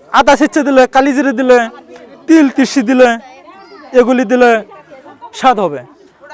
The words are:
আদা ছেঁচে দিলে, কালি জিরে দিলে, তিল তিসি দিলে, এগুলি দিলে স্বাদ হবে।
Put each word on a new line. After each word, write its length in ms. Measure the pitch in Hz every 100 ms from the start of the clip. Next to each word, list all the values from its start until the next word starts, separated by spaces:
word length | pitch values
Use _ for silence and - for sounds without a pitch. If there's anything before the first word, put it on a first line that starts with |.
| _
আদা 220 | 233 277 285
ছেঁচে 200 | 302 320 269
দিলে, 140 | 262 254
কালি 180 | 269 277 262
জিরে 160 | 277 233
দিলে, 180 | 254 247 226 - - - - - -
তিল 200 | 320 277 -
তিসি 240 | 254 285 214
দিলে, 180 | 254 247 233 - - - - - - -
এগুলি 320 | 254 240 247 214
দিলে 180 | 247 240 226 - - _ - 339 - 480 -
স্বাদ 180 | 262 240
হবে। 160 | 180 139 123 _ _ _ -